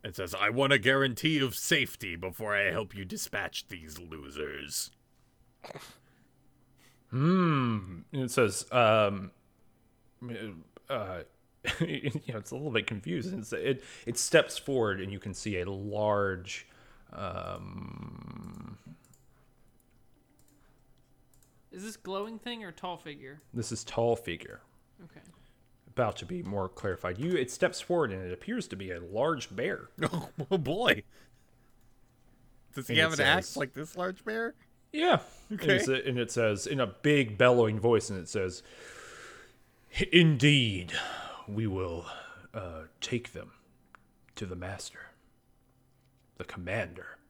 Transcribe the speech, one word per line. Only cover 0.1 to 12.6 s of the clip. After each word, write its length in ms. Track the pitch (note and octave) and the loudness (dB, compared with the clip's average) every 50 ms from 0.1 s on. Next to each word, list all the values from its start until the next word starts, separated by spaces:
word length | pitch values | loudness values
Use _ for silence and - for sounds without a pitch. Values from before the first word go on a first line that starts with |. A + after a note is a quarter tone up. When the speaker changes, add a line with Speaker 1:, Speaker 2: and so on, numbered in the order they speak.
| F2 | -8
Speaker 1:
says, 180 | - F#2 E2+ - | -6 -6 -6 -2
"I 140 | F#2+ G2+ G#2+ | 0 0 2
want 240 | A#2 B2+ C#3 C3+ | 4 4 4 6
a 60 | C#3 B2+ | 6 6
guarantee 600 | F#2+ B2+ C3+ C#3 C3+ C3 A#2 - - D#3+ D#3+ D3 | 6 4 4 6 4 2 0 0 0 2 2 4
of 140 | C3+ B2+ - | 2 0 -2
safety 640 | - - - E3+ D3 B2+ - - - A2+ F#2+ E2 | -4 2 2 2 2 2 -2 -4 -10 -8 -8 -6
before 380 | E2+ F#2 F#2 E2+ - A2 G#2 G#2 | -6 -6 -8 -6 -6 -4 0 2
I 160 | G2+ G2+ F#2+ | 2 2 2
help 240 | E2 A2 G#2+ F#2 - | 2 0 -4 -4 -8
you 100 | G2+ G2 | -10 -10
dispatch 640 | F2+ A2 G#2 - - - G#2 F#2+ E2+ - - - - | -8 -8 -8 -8 -6 -4 -6 -6 -4 -8 -10 -10 -10
these 300 | G2+ F2 D#2+ D#2 D2+ - | -14 -14 -14 -14 -14 -14
losers." 920 | F2 E2 D#2+ D#2 C#2 C#2 C#2+ D2+ D2+ C#2+ D2 C#2+ C#2+ D2 C#2+ - - - _ _ _ _ _ _ _ _ _ _ _ _ _ _ - - - - - - - - _ _ _ _ _ _ _ _ _ _ _ _ _ _ _ _ _ - _ _ _ _ | -12 -12 -12 -12 -12 -10 -8 -6 -6 -6 -6 -10 -10 -8 -6 -6 -6 -8 _ _ _ _ _ _ _ _ _ _ _ _ _ _ -18 -16 -16 -16 -16 -18 -20 -20 _ _ _ _ _ _ _ _ _ _ _ _ _ _ _ _ _ -20 _ _ _ _
Speaker 2:
Hmm. 880 | A2+ B2+ C#3+ E3 F#3 F#3 F3+ E3 D3+ C#3 B2+ A#2+ A2+ G#2 F#2+ G2 F2+ E2 - _ | 0 2 4 4 6 6 4 4 4 4 2 2 0 -2 -4 -8 -12 -14 -14 _
And 100 | - C#3 | -4 -2
it 80 | C3 A#2 | -2 0
says, 340 | - C3+ A#2+ G2+ F#2 - - - | 4 4 4 4 2 -2 -6 0
um, 580 | - B2 A#2 A2 A2 A2 G#2+ G2+ G2+ F#2+ F#2+ F#2 _ _ _ _ _ _ _ _ _ _ _ _ _ _ _ _ _ _ B2+ A#2+ A#2 F#2+ A2 A2 F#2 E2 D2+ - _ - _ - | 4 6 8 8 8 8 6 4 4 -2 -6 -10 _ _ _ _ _ _ _ _ _ _ _ _ _ _ _ _ _ _ -12 -10 -8 -8 -10 -10 -12 -14 -18 -20 _ -20 _ -6
uh, 300 | C#3 A#2 G2+ F#2+ F#2 F2 D#2 - _ _ _ _ | -6 -6 -4 -6 -8 -10 -10 -12 _ _ _ _
<laughs> 320 | _ _ - - - - | _ _ -8 -8 -2 -2
you 300 | D#3+ F3 D#3 C#3 - C#3 - D3+ - - | -2 -2 -2 -4 -4 -4 -4 -4 -6 -6
know, 100 | A#2 G#2+ | -8 -8
it's 120 | G#2 - | -8 -8
a 40 | - | -8
little 140 | C3 | -8